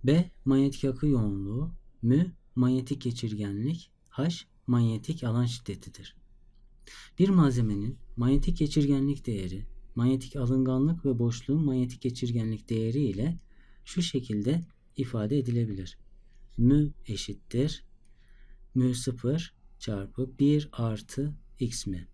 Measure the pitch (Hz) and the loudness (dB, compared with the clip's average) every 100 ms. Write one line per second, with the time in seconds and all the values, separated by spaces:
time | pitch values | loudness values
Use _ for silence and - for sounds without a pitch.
0 | 127 156 175 - - 135 139 131 135 127 | 4 4 2 -2 2 4 4 0 -4 0
1 | 151 127 104 98 98 117 165 170 - - | 2 2 2 -2 -4 -4 -4 -8 -18 -2
2 | 117 135 180 - - - 123 127 127 139 | 2 4 2 -4 -8 0 2 2 -2 -4
3 | 127 120 113 107 101 101 123 165 - _ | -4 -4 -6 -4 -4 -2 -4 -4 -10 _
4 | _ - 151 170 - _ - 123 117 110 | _ -4 -2 -2 -10 _ 0 2 2 0
5 | - 165 120 117 123 120 - - - - | -6 -6 -2 0 0 -4 -10 -12 -12 -18
6 | - - - - - - - - - - | -20 -20 -20 -20 -20 -20 -20 -20 -20 -20
7 | - - 190 185 147 123 110 101 107 139 | -20 0 4 6 6 4 0 0 -4 -8
8 | - - 120 143 143 170 147 151 139 139 | -12 -2 2 4 2 0 0 2 2 2
9 | 139 143 - 104 92 92 117 - - - | 0 -2 -4 -4 -6 -8 -10 -14 -10 0
10 | 120 131 - 147 123 131 131 131 143 165 | 2 2 -2 -4 0 2 2 2 2 0
11 | 143 120 120 117 - 147 151 127 123 123 | 0 0 0 -2 -2 0 2 2 -2 -4
12 | 131 120 120 120 113 107 - 113 113 131 | -6 -4 -2 -2 -2 -4 -4 -2 0 0
13 | 135 92 139 170 - - - - - - | 0 0 -2 -4 -10 -20 -20 -20 -8 -4
14 | 170 131 120 107 104 165 170 _ _ - | -2 -2 -2 0 2 2 -2 _ _ -6
15 | 123 117 107 143 123 120 113 95 90 - | -4 -2 0 0 0 0 0 -4 -10 -14
16 | - - - - - - 120 143 147 - | -20 -20 -20 -20 -12 2 6 6 4 -2
17 | - 107 - 98 - 117 147 - - - | -8 -8 -6 -10 -4 0 0 -2 -14 -20
18 | - - - - - - - 127 127 123 | -20 -20 -20 -20 -20 -20 -4 2 2 0
19 | - 123 120 151 165 _ - - - 101 | -4 -2 0 0 -4 _ -20 -12 -6 -6
20 | 98 - 127 135 143 147 147 - 117 107 | -6 -6 -6 2 4 4 0 -4 -2 -2
21 | - - 147 147 - - 120 - - 90 | -6 -6 -4 -6 -16 -6 -4 -4 -6 -6
22 | 85 | -10